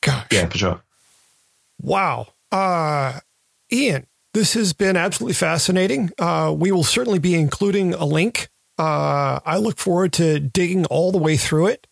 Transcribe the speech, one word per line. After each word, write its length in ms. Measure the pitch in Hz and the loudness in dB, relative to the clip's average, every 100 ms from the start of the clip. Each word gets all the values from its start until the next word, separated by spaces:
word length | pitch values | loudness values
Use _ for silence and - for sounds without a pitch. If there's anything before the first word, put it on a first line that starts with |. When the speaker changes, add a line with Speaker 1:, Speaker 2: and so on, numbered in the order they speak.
Speaker 1:
Gosh. 260 | - 131 - | 0 -2 0
Speaker 2:
Yeah, 160 | 104 85 | 0 0
for 100 | 90 | 0
sure. 240 | 98 85 _ _ _ - _ _ _ _ _ _ | -2 -2 _ _ _ -20 _ _ _ _ _ _
Speaker 1:
Wow. 460 | - 190 185 120 117 _ _ | -2 0 0 -2 -8 _ _
Uh, 680 | 196 190 175 156 147 135 131 - _ _ _ _ | -2 0 0 0 0 -2 -6 -16 _ _ _ _
Ian, 360 | 240 277 143 - _ _ | 0 0 0 -4 _ _
this 200 | 208 196 | 0 0
has 180 | 220 208 | 2 -2
been 220 | 156 196 185 | 0 0 2
absolutely 380 | 180 185 240 | 0 -2 -4
fascinating. 800 | 170 165 165 - 185 185 269 190 - | -2 0 0 0 2 2 0 -2 -2
Uh, 360 | 170 165 156 156 | -2 0 0 0
we 140 | 175 | 2
will 120 | 190 | 2
certainly 360 | 151 - 247 190 | 2 0 0 0
be 160 | 165 170 | 2 2
including 580 | 151 - 202 196 185 | 0 0 0 2 0
a 120 | 170 151 | -2 0
link. 440 | 156 196 - - _ _ - | 2 0 -2 -8 _ _ -4
Uh, 640 | 160 147 147 143 139 135 - | -2 0 0 0 0 -2 -2
I 120 | 170 | -2
look 200 | 214 175 | -2 -2
forward 360 | - 175 185 | -2 0 0
to 260 | - 165 151 | 2 2 2
digging 460 | 143 185 180 185 170 | 0 0 0 0 0
all 260 | 135 175 | 0 2
the 60 | 190 | 2
way 180 | 156 156 | 2 0
through 300 | - 156 180 | 0 2 0
it. 200 | 262 _ | 0 _